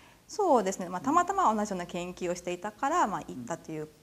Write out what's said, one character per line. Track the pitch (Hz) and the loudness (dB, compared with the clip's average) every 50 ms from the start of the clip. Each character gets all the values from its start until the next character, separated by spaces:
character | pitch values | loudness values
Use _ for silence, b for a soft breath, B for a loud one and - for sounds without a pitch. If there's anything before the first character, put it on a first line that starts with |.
| b b b b b | b b b b b
そ | - - - 403 349 277 | -8 -2 0 4 6 6
う | 233 190 | 4 4
で | 190 196 | 2 -2
す | - | -4
ね。 | 185 165 | -6 -6
ま | 185 | -6
あ、 | 180 | -4
た | 180 262 311 | -2 2 4
ま | 349 359 | 4 4
た | 359 392 | 4 2
ま | 392 359 226 220 | 4 4 4 4
同 | 214 208 | 2 0
じ | 214 | -2
よ | 196 | -2
う | 180 | -4
な | 175 | -6
研 | 170 - 175 175 180 180 | -6 -6 -6 -6 -6 -6
究 | - 185 170 180 | -4 -4 -4 -4
を | |
し | 180 | -4
て | - 180 | -4 -6
い | 175 175 | -6 -6
た | - 208 - | -6 -10 -6
か | - 285 277 | -4 -2 0
ら、 | 320 359 302 | 2 2 2
ま | 220 180 156 | 2 0 -4
あ、 | |
行 | - - | -6 -8
っ | 180 127 120 | -10 -10 -8
た | - 170 | -8 -8
と | 160 - - | -8 -8 -8
い | 156 156 | -8 -8
う | 151 156 - - | -8 -10 -12 -18